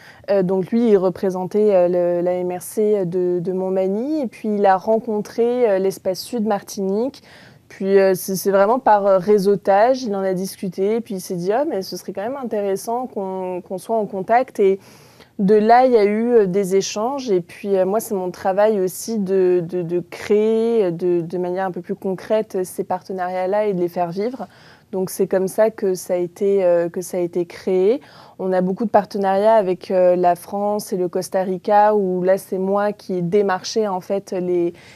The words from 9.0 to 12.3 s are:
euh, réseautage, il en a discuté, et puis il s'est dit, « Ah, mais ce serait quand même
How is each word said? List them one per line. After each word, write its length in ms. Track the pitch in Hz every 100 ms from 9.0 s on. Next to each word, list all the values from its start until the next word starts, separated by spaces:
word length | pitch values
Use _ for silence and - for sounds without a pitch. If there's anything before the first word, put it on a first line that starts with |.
| 202
euh, 140 | 190
réseautage, 840 | 185 208 190 202 - 196 233 262
il 140 | 247 196
en 80 |
a 100 | 190
discuté, 640 | 180 190 - 190 185 196 233
et 60 |
puis 160 | 226 190
il 40 |
s'est 140 | - 180
dit, « 160 | 180
Ah, 120 | 226 311
mais 140 | 285
ce 140 | 277 180
serait 160 | -
quand 100 | 196
même 160 | 214